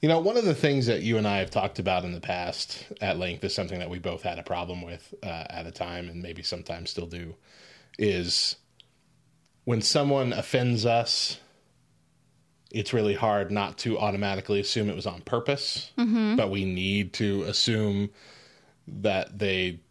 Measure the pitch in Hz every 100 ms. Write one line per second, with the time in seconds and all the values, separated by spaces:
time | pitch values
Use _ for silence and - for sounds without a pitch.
0 | 156 165 170 240 214 151 156 139 120 113
1 | 107 113 107 101 92 - 98 - 95 92
2 | 90 87 - 90 87 - - - - -
3 | 202 87 90 87 98 - 92 92 90 90
4 | 87 85 - 85 85 90 87 87 87 87
5 | - - 95 82 - - - - 87 87
6 | 87 85 90 82 85 87 85 85 87 -
7 | 87 87 85 85 _ - - - - -
8 | 107 90 87 - - - _ _ - _
9 | _ _ _ _ _ _ - 117 107 156
10 | 143 139 127 - - 131 123 120 117 117
11 | 117 - - - - _ _ _ _ _
12 | _ _ _ _ _ _ _ 110 104 120
13 | 107 98 113 104 95 104 98 - 120 110
14 | 104 98 101 98 - 101 98 - 104 90
15 | 101 87 - 120 - 139 - - - -
16 | 240 226 214 220 104 98 95 92 92 101
17 | 98 - 107 98 95 107 - 113 107 101
18 | 101 - - - - - _ _ - 104
19 | 101 95 - 98 101 95 92 85 _